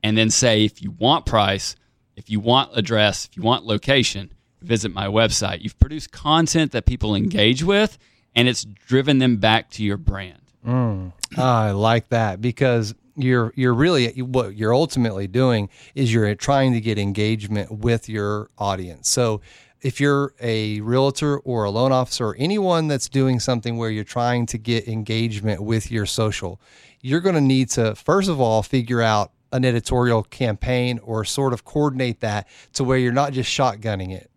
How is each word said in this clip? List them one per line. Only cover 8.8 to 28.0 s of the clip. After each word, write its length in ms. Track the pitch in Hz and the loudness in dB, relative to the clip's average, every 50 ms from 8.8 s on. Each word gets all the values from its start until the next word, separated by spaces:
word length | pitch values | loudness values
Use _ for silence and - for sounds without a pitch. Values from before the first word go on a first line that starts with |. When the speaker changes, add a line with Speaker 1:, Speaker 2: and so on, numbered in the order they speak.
| _ - 123 131 135 143 143 135 | _ 0 0 2 4 4 2 4
Speaker 1:
them 180 | 131 127 120 | 4 2 2
back 340 | 107 95 110 110 113 - _ - | 2 4 4 2 2 0 _ -10
to 120 | - 110 | -6 -4
your 120 | 101 101 | -4 -4
brand. 440 | - - - 101 98 98 92 80 _ _ _ _ _ _ | -2 -2 -2 -2 -2 -8 -14 -16 _ _ _ _ _ _
Speaker 2:
Mm, 460 | 117 123 127 123 117 104 95 92 90 90 _ - - - | -4 -2 0 0 0 -2 -4 -8 -10 -12 _ -14 -12 -4
I 340 | - 127 127 123 117 107 107 98 | -2 0 2 2 2 2 0 0
like 360 | 98 107 113 117 117 - _ | 0 2 2 2 0 0 _
that, 320 | - 113 113 107 95 92 | -2 -2 0 -2 -4 -4
because 540 | 107 123 117 - 143 131 123 117 110 101 110 _ _ _ _ | -4 -6 -2 0 0 0 2 0 -2 -4 -8 _ _ _ _
you're, 360 | - 135 127 127 123 113 113 - | -4 0 0 2 2 0 -2 -2
you're 200 | - 127 123 120 | 0 0 2 2
really, 340 | 117 147 175 180 143 123 113 - 135 127 | 2 2 2 2 2 0 0 -2 -6 -8
what 340 | 127 127 131 117 101 98 | -2 -2 -2 -2 -2 -6
you're 180 | 104 113 107 117 | -4 0 2 2
ultimately 520 | 135 165 160 - 135 120 113 101 95 98 95 | 2 2 0 0 0 0 0 0 -4 -6 -2
doing 400 | 90 120 131 127 120 110 101 98 _ - - - _ | 0 2 2 2 2 2 0 -4 _ -16 -20 -14 _
is 180 | 139 135 117 113 | -2 0 2 2
you're 220 | 117 107 104 104 | 2 2 2 0
trying 380 | 98 - - 143 139 135 131 123 | -2 0 0 2 2 4 2 2
to 80 | 117 | 0
get 180 | 107 113 110 101 | 0 -2 -2 -2
engagement 720 | 101 98 98 101 107 107 113 107 104 101 107 104 101 - | -2 -2 -2 0 0 0 0 -2 -4 -4 -4 -4 -4 -6
with 380 | 110 107 110 120 117 113 - - | -10 -4 -2 0 0 0 -2 -6
your 420 | 110 107 104 104 104 104 107 - _ _ | -8 -6 -4 -4 -4 -6 -8 -12 _ _
audience. 500 | 104 101 95 92 92 90 85 - - - | -4 -2 -2 -4 -6 -12 -14 -8 -4 -2
So 320 | - - 123 113 110 104 - - - - - _ _ _ - | 0 0 0 0 0 -4 -8 -16 -20 -20 -20 _ _ _ -6
if 180 | 139 - - | -6 -2 0
you're 320 | 143 143 143 139 139 135 _ _ | 2 2 4 2 0 -2 _ _
a 400 | 120 117 113 110 107 107 104 104 | -4 -2 -2 -2 -2 -2 -4 -4
realtor 580 | 104 110 120 131 135 139 139 - 156 147 143 139 | -2 0 2 2 2 2 0 0 -2 -2 -2 -2
or 260 | - - 123 117 107 | -4 -4 -4 -2 -2
a 60 | 101 | -2
loan 220 | 101 110 123 135 135 | 0 0 2 2 2
officer 360 | 127 127 - - - 123 107 | 2 0 -2 -4 -4 -4 -4
or 80 | 95 107 | -4 -2
anyone 500 | 131 170 202 214 196 185 175 165 160 151 | -2 -2 0 0 0 0 0 0 0 0
that's 200 | 147 131 - - | -2 -2 -4 -2
doing 280 | - 135 135 131 127 120 | 0 0 2 2 0 0
something 380 | - - 127 117 104 120 117 | 0 -2 -2 -2 -2 -6 -6
where 140 | 117 117 113 | -4 -4 -4
you're 120 | 110 107 104 | -4 -6 -8
trying 420 | - - 120 120 123 123 120 120 | -6 -4 -2 0 0 0 0 -2
to 120 | 113 - 113 | -4 -6 -8
get 300 | 107 120 117 113 110 117 | -4 -2 -2 -2 -2 -4
engagement 720 | 110 113 107 104 110 113 113 117 107 104 101 110 104 90 104 | -6 -6 -4 -4 -2 -2 -2 -2 -4 -4 -2 -4 -4 -4 -2
with 280 | 107 117 113 107 - 117 | -2 -2 -2 -2 -4 -4
your 140 | 113 104 | -4 -4
social, 540 | - - - 113 107 101 - - 90 90 - _ _ - - - - _ _ - | -4 -2 -2 -2 -2 -2 -4 -8 -10 -12 -12 _ _ -20 -20 -20 -20 _ _ -6
you're 180 | 127 135 170 | -2 -2 0
gonna 200 | 170 196 185 156 143 | 2 2 2 4 4
need 260 | 135 135 131 131 113 | 4 4 2 2 0
to, 240 | - - 117 110 104 | 0 0 0 0 -2
first 340 | - | -4